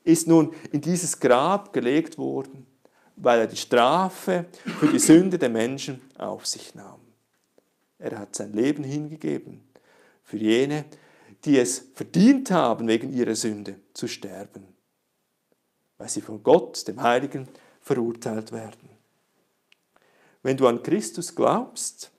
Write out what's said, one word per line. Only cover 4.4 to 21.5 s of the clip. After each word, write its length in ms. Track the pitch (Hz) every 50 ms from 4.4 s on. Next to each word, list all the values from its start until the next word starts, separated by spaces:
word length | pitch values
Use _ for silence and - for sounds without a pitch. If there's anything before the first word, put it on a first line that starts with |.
| 170 - - - - - - -
für 80 | -
die 120 | - - 123
Sünde 380 | - - 156 165 185 190 175
der 120 | 165 151 123
Menschen 520 | 113 110 113 123 135 135 - - 135 131 - _ _
auf 280 | - - 98 101 98 -
sich 300 | - - - - - -
nahm. 240 | - 101 98 98 - _ _ _ _ _ _ _ _ _ _ _ _ _ _ _ _ _ _ _
Er 220 | _ 170 123 113 110
hat 160 | 101 - -
sein 160 | - 107 104
Leben 320 | 104 107 123 139 151 - 139
hingegeben 800 | 131 139 147 151 151 156 151 - 156 147 135 - - - - _ _ _ - _ _ _ _ _ _ _ _ _
für 140 | _ -
jene, 460 | 107 110 107 113 120 135 143 147 151 147 - - - _ _ _ _ _ - 101 _ -
die 120 | 156 143
es 280 | 131 123 120 - - - - _
verdient 580 | - - - - 170 196 247 277 262 269 -
haben, 360 | 190 165 139 120 113 110 113 113
wegen 240 | 110 110 127 135 131
ihrer 220 | 127 120 113 110
Sünde 440 | 110 - 113 107 104 101 98 98 - _ _ _
zu 140 | - -
sterben, 580 | - - - - 98 92 95 101 - _ 101 98 - _ _ _ _ _ _ _ _ _ _ _ _ _ _ _ _ _ _ _ _ _ _ _ _ _
weil 120 | - - -
sie 120 | - 104
von 220 | - - 110 104 -
Gott, 420 | 123 139 180 180 - - - - -
dem 120 | 98 117
Heiligen, 460 | 104 117 120 127 139 139 - 139 131 - - - _ _ _ _
verurteilt 680 | _ - 143 123 113 117 113 - - 120 110 110 110 -
werden. 380 | 113 113 110 104 - - _ _ _ _ _ _ _ _ _ _ _ _ _ _ _ _ _ _ _ _ _ _ _ _ _ _ _ _ _ _ _ _ -
Wenn 120 | 131 135
du 100 | 131 135
an 160 | 123 120 117 -
Christus 520 | - 170 214 208 - - - 170 - -
glaubst, 760 | - 120 120